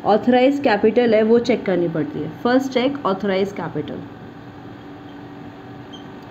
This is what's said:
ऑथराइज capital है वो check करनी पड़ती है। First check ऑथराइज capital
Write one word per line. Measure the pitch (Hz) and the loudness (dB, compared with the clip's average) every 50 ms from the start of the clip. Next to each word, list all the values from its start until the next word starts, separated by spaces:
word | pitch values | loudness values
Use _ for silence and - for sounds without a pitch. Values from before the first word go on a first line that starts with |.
| - | 2
ऑथराइज | - 208 214 - 247 254 247 254 285 285 277 | 2 2 4 4 4 4 6 6 4 4 2
capital | - 240 208 202 220 220 214 247 247 226 208 | 2 2 2 4 4 4 4 4 4 6 4
है | 214 220 | 4 6
वो | 220 233 240 | 6 6 4
check | 240 262 226 - - | 4 2 0 0 0
करनी | 196 180 175 175 | 0 0 2 0
पड़ती | 165 160 160 147 - - 151 | 0 0 -2 -4 -4 -4 -6
है। | 147 160 | -6 -8
First | - - - 240 254 262 262 - | -8 -4 0 2 2 2 2 2
check | - 240 247 285 285 - - | 0 0 0 0 -2 0 -2
ऑथराइज | 190 196 190 208 196 190 190 202 196 | -2 -2 0 0 0 0 0 0 -2
capital | - 202 170 165 - 151 143 - - - - - - - - - - - - - - - - - - - - - - - - - - - - - - - - - - - - - - - - - - - - - - - - - | -4 -8 -8 -6 -6 -6 -6 -6 -8 -10 -12 -14 -16 -16 -18 -18 -18 -18 -18 -18 -18 -18 -16 -16 -16 -16 -16 -16 -16 -16 -16 -16 -16 -16 -16 -16 -16 -16 -16 -16 -16 -16 -18 -16 -16 -16 -16 -16 -16 -16 -16 -16 -16 -16 -16 -18